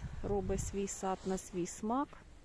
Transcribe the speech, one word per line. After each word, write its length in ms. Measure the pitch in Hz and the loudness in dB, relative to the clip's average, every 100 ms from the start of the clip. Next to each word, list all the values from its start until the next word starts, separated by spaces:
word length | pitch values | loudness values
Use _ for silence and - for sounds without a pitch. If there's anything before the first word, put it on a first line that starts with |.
| - - | -6 -2
робить 360 | 185 202 190 190 | 2 2 4 2
свій 280 | - 196 196 | 2 0 0
сад 300 | - 190 185 190 | 0 0 0 2
на 120 | 190 | 0
свій 300 | - 180 170 | 0 0 0
смак. 400 | - 214 254 294 - - - | 0 0 2 0 -4 -16 -16